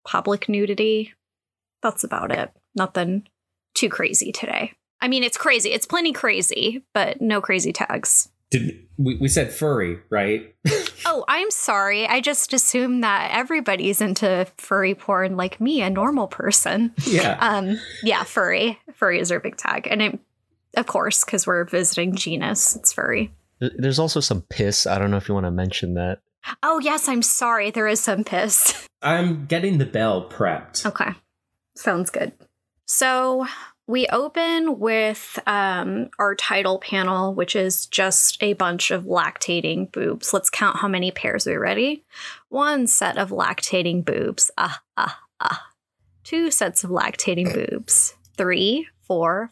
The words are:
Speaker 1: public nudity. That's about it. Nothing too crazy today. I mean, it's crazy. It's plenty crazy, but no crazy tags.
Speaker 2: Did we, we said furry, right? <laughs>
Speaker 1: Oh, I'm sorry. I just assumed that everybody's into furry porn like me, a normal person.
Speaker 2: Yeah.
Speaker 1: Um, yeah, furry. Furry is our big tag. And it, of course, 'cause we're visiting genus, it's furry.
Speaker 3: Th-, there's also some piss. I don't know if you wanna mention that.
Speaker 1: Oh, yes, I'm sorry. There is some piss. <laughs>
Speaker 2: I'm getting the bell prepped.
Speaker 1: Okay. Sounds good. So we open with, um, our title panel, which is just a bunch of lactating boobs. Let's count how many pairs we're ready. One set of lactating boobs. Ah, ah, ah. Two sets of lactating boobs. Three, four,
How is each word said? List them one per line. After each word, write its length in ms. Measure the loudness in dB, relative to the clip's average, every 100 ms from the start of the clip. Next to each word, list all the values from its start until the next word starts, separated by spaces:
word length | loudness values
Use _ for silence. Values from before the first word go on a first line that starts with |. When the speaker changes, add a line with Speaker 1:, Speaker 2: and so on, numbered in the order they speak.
| -4
Speaker 1:
public 420 | -2 0 -2 0
nudity. 680 | -2 0 0 2 0 -2 _ _ _ _ _ _ _
That's 220 | -4 -4
about 280 | -6 -4 -2
it. 200 | -4 -4 _ _ -4
Nothing 520 | -2 -2 -2 -4 -6 _ _ _ _
too 160 | -2 -2
crazy 420 | 0 0 0 -2
today. 420 | -6 -4 -4 -6 -10 _ _
I 60 | 0
mean, 160 | 0
it's 140 | 0 0
crazy. 340 | 2 2 2
It's 140 | -2 0
plenty 260 | 0 0
crazy, 680 | 0 0 0 0 0 -2 -4 -4
but 260 | -2 0 0
no 220 | 0 0
crazy 320 | 0 0 0
tags. 560 | -2 -4 -2 2 2 2 _ _
Speaker 2:
Did 340 | 0 0 -6 -14 0
we, 180 | 0 2
we 100 | 2
said 240 | 2 2
furry, 460 | 0 0 2 0 -4 -2
right? 420 | 0 2 0 -4 _ 0
<laughs> 220 | 0 -2 -4
Speaker 1:
Oh, 220 | -2 0 0
I'm 220 | 0 0
sorry. 540 | -2 0 2 2 2 2
I 140 | 0
just 320 | 2 0 0
assumed 500 | 2 2 2 0 2
that 280 | 2 2 0
everybody's 680 | -2 0 -2 0 0 0 0
into 460 | 0 0 2 2 -2 -6
furry 360 | -2 2 2
porn 420 | 0 0 0 0 -2
like 240 | -4 -2
me, 220 | 0 2
a 80 | 0
normal 380 | 0 0 0 -2
person. 680 | -2 0 2 2 2 0 0 2
Speaker 2:
Yeah. 320 | 2 2 2
Speaker 1:
Um, 380 | 2 2 0 -4 -6 -4
yeah, 200 | 0 0
furry. 560 | 0 0 0 2 0 -4 -14
Furry 260 | -2 0 2
is 100 | 0
our 80 | -2
big 180 | -4 -6
tag. 300 | -4 -4 -2
And 120 | 0
it, 180 | 0 -2 -14 _ _ _ _ -2
of 80 | 0
course, 380 | 0 0 0
'cause 220 | 0 0 0
we're 180 | 0 0
visiting 500 | 0 0 0 -2 -2
genus, 600 | -4 -2 -2 0 0 2
it's 160 | 0
furry. 400 | 0 -2 -2 -4 -8 _ _
Speaker 3:
Th-, 140 | -6 0
there's 220 | 0 2
also 200 | 2 0
some 220 | 0 -2
piss. 420 | -2 0 2 2 2
I 120 | 2
don't 100 | 2
know 60 | 2
if 100 | 0
you 60 |
wanna 180 | 0 0
mention 440 | 0 -2 -2 -2 -2
that. 240 | -2 -4 _ _ -14 -4
Speaker 1:
Oh, 160 | 0 0
yes, 300 | 0 0 0
I'm 140 | 2
sorry. 480 | 2 2 2 0 0
There 160 | 0 0
is 120 | 2
some 240 | 0 0
piss. 640 | 0 0 2 4 2 0 -16 _
<laughs> 60 |
Speaker 2:
I'm 460 | 0 2 2 0 -2
getting 320 | 0 2 2
the 60 | 2
bell 420 | 0 2 0 -2
prepped. 560 | 0 0 0 -6 -4 -4
Speaker 1:
Okay. 240 | -2 -4 -4 _ _ _ _ _ -6
Sounds 340 | -2 -2 -2
good. 200 | -4 -6 -8 -20 _ _ _ -4
So 640 | 0 2 2 0 -2 -4 -10 -18 _ -4
we 200 | -2 0
open 720 | 0 -2 -2 0 0 0 0
with, 580 | 0 2 0 -4 -8 -6 -2
um, 600 | 0 0 -2 -4 -4 -6 -2
our 160 | -2 0
title 440 | 0 0 0 -2
panel, 540 | -2 -2 0 0 0
which 240 | -2 -2 0
is 300 | 0 -2 -2
just 540 | 0 2 4 2 2
a 120 | -2
bunch 360 | 2 0 0 0
of 140 | -2
lactating 880 | 0 0 0 -2 -2 -2 -2 -2 -4
boobs. 400 | -4 -4 -2 -2
Let's 160 | 0 0
count 280 | 2 0 2
how 100 | -2
many 240 | 0 -2
pairs 340 | -4 -4 -2 -2
we're 140 | 0
ready. 460 | 0 0 0 -2 _ -16 -16 -16 _
One 400 | -2 0 2 2
set 300 | 2 2 0
of 140 | -2
lactating 760 | -2 -2 -2 -2 0 2 0 0
boobs. 440 | -2 -2 0 -2 0
Ah, 240 | -4 -4 _ -4
ah, 240 | -4 -4 _ _
ah. 260 | -4 -4 -10 _ _ _ _ _
Two 280 | -4 -2 2
sets 340 | 2 2 0 0
of 40 |
lactating 640 | 0 0 -2 -2 0 0
boobs. 600 | 0 -2 -6 2 2 2 -2 _ -2
Three, 500 | 0 2 2 0 -4 _ -2
four, 440 | 0 2 0 -4